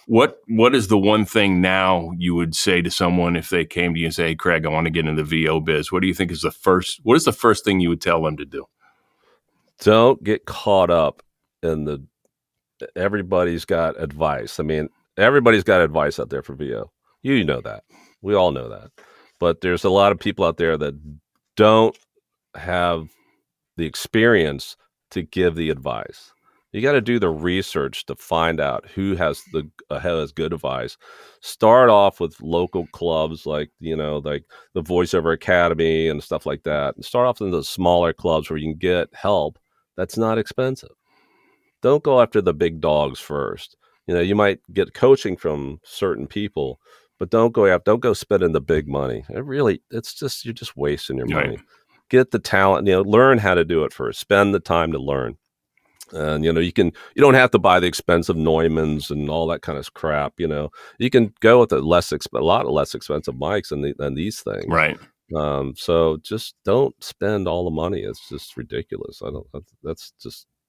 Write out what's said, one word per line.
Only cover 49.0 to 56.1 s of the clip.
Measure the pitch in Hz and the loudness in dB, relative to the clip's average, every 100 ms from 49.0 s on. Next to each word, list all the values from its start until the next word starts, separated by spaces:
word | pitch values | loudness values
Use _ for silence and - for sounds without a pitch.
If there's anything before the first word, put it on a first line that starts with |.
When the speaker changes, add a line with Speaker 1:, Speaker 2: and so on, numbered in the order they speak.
| 69 55 - | -4 -6 -8
Speaker 2:
It | - 143 | -12 -8
really, | 135 127 95 _ | -2 0 0 _
it's | 113 - - | -12 -12 -10
just, | 139 - | -10 -10
you're | 120 113 | -12 -12
just | 117 - | -14 -6
wasting | 71 73 - 65 | -4 -4 -6 -8
your | 62 | -4
Speaker 1:
Right. | 78 71 | -4 -4
Speaker 2:
money. | - _ _ _ _ _ | -6 _ _ _ _ _
Get | 127 127 | 2 2
the | 110 | -2
talent, | - 98 98 90 98 | -2 2 4 4 2
you | |
know, | 92 | 2
learn | 98 107 131 127 | 4 4 6 4
how | 101 | 4
to | 90 | 2
do | 82 85 73 | 2 0 -2
it | |
first. | - 64 55 | -4 -8 -8
Spend | - 101 101 | 0 4 4
the | 98 | 2
time | - 85 82 | 0 0 0
to | 80 | -4
learn. | 67 69 60 - _ _ _ _ _ _ - | -4 -4 -4 -10 _ _ _ _ _ _ -18